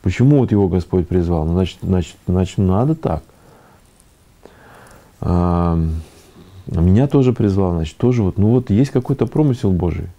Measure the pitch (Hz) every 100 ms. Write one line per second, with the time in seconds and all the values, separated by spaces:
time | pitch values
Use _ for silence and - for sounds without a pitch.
0 | 98 - 127 147 110 104 98 90 85 95
1 | 82 92 85 85 78 85 92 - - 92
2 | 85 - - 92 90 - 95 92 135 156
3 | - 80 - _ - - _ _ _ _
4 | _ _ _ _ - - - - - -
5 | - _ - 87 87 85 87 82 82 80
6 | 80 - - - - - - 82 87 98
7 | 139 143 127 120 107 98 95 85 78 -
8 | 120 123 95 87 104 127 123 101 139 131
9 | - 135 117 - 151 120 101 90 87 82
10 | 87